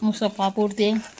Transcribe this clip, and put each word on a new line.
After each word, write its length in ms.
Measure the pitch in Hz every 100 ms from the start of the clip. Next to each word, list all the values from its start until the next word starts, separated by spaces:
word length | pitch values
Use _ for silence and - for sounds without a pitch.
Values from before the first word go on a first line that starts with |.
| 214
मस्त 160 | 214
पापड 480 | 208 208 196 202 208
ते 220 | 208 208 220 -